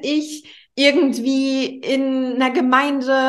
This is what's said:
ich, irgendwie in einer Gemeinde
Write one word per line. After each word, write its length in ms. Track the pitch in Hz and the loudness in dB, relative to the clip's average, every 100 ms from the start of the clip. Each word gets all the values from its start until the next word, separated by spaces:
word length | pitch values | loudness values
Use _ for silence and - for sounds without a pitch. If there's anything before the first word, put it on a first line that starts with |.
ich, 400 | 269 302 302 - - - _ - | -4 -2 -4 -10 -18 -20 _ 0
irgendwie 840 | 277 277 277 240 247 269 269 269 262 262 | 2 4 2 0 -2 0 0 0 -2 -6
in 560 | - 269 269 262 254 247 | -4 -2 0 -2 -2 -2
einer 160 | 262 | 0
Gemeinde 600 | 247 254 254 285 277 254 269 | 0 2 2 2 -2 0 0